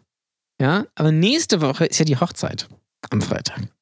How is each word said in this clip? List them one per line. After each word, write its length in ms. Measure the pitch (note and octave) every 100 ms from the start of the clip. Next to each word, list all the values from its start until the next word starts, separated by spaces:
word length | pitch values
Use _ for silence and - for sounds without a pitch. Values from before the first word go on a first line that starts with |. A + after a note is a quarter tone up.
| _ _ _ _ _ -
Ja, 280 | C3+ F#3 -
aber 180 | - D#3
nächste 480 | D#3 G3 D4+ - F#3+
Woche 240 | C#3+ -
ist 140 | E3 -
ja 80 | D#3
die 100 | C3+
Hochzeit 500 | F3 - - G#2+ - - _ _ -
am 100 | G#2+
Freitag. 400 | G2+ - - - G#2 _